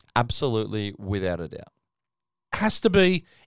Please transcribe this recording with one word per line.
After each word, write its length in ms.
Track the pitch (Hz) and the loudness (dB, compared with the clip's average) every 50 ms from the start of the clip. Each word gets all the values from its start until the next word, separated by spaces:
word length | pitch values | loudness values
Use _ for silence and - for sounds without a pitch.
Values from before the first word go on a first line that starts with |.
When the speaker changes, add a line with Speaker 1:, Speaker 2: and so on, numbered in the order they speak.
| _ _ - | _ _ 0
Speaker 1:
Absolutely, 800 | 120 120 117 - - 147 139 117 110 110 101 101 107 104 101 98 - | 0 0 0 0 -2 0 0 2 0 0 0 -2 -4 -4 -4 -6 -8
without 420 | 101 95 101 101 92 92 87 85 | -6 -4 -2 -2 0 -2 -2 -4
a 80 | 85 78 | -6 -8
doubt. 240 | 73 - - - _ _ _ _ _ _ _ _ _ _ _ _ _ _ _ - - | -10 -14 -16 -18 _ _ _ _ _ _ _ _ _ _ _ _ _ _ _ -8 -6
Speaker 2:
Has 260 | - 202 214 - - | -2 -2 -2 0 2
to 100 | - 233 | 0 2
be. 360 | 180 202 185 185 185 175 - _ _ _ _ | 4 4 4 4 2 0 -2 _ _ _ _